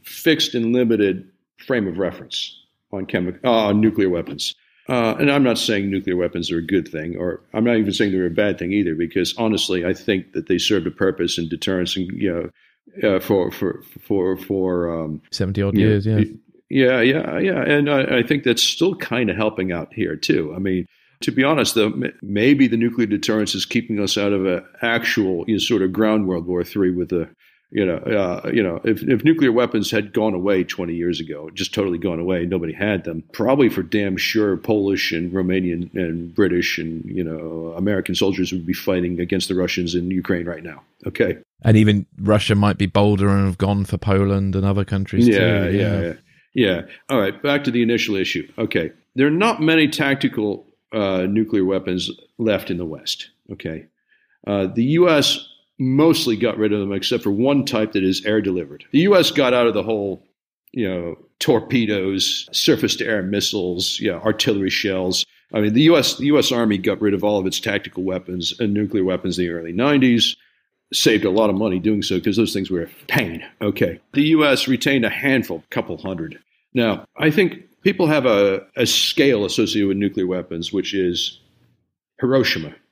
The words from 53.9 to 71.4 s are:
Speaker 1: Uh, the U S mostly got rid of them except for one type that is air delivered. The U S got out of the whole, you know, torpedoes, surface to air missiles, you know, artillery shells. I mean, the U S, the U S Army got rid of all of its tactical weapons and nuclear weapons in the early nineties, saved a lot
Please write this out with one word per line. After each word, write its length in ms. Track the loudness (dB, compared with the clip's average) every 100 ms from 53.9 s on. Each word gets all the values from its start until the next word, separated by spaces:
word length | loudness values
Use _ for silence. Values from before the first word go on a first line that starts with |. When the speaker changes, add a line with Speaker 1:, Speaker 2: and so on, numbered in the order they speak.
| _ _ _ _ _ -4
Speaker 1:
Uh, 220 | -2 -2
the 160 | 0
U 260 | 2 4 4
S 400 | 4 2 -2 -6 _ _ -4
mostly 580 | 0 4 4 4 0 0
got 200 | 0 0
rid 140 | 0
of 80 | 0
them 140 | -2
except 300 | -4 -2 -2
for 80 | 0
one 340 | 0 2 2 0
type 280 | -2 0
that 100 | 0
is 220 | 0 0 0
air 160 | 0
delivered. 440 | 0 -2 -6 -14 -2
The 80 | 2
U 160 | 6 4
S 160 | 4
got 220 | 2 2
out 120 | 4 2
of 80 |
the 80 | 0
whole, 400 | -2 -4 -4 -8 _ _ _ _ _
you 160 | -6 -4
know, 300 | -4 -6 -10 _ -2
torpedoes, 1080 | 2 2 2 0 0 0 0 0 -2 -4 -6
surface 440 | -2 2 2 0 -2
to 100 | -2
air 160 | -2
missiles, 760 | -2 -2 -2 -2 -4 -4 -4 -4
you 120 | -4
know, 80 | -2
artillery 500 | -2 0 0 0 0
shells. 560 | -2 -2 -2 -2 -2 -6 _ _
I 80 | -2
mean, 120 | 2
the 80 | 4
U 140 | 6 6
S, 200 | 2 0
the 80 | 2
U 120 | 2
S 140 | 2
Army 260 | 2 0 0
got 240 | 0 0
rid 140 | 0 2
of 80 |
all 160 | 0 0
of 80 | 0
its 120 | -4
tactical 440 | -2 -4 -4 -6
weapons 500 | -4 -4 -6 -6 -6 -2
and 140 | -2
nuclear 300 | 0 0 0
weapons 360 | 0 0 -2 -2
in 60 | -2
the 60 |
early 200 | -4 -6
nineties, 640 | -2 2 4 4 4 2 -2 _ _ _ _ _
saved 320 | 0 2 4 2
a 60 |
lot 180 | 2